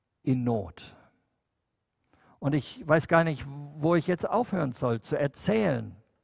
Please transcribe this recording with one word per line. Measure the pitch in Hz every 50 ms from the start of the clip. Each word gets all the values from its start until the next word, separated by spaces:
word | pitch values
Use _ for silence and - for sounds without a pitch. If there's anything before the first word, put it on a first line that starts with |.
| _ _ _ _ -
in | 139 131 127
Not. | 120 120 117 107 92 85 - - - - - - _ _ _ _ _ _ _ _ _ _ _ _ _ _ _ _ _ _ _ _ _ _ _ _ _ _ _ -
Und | - 139 151
ich | 143 - - - - -
weiß | 147 156 165 -
gar | - 165 165
nicht, | 165 165 151 127 -
wo | 139 139 147 147 147 147 156 147 165 175
ich | 170 - 185
jetzt | 180 - - -
aufhören | - 220 247 - 202 180 151 131
soll, | 120 - 135 123 117 113
zu | - - 151
erzählen | 143 147 139 - - - 185 214 220 208 175 135 117 110 101 92 - _ _ _ _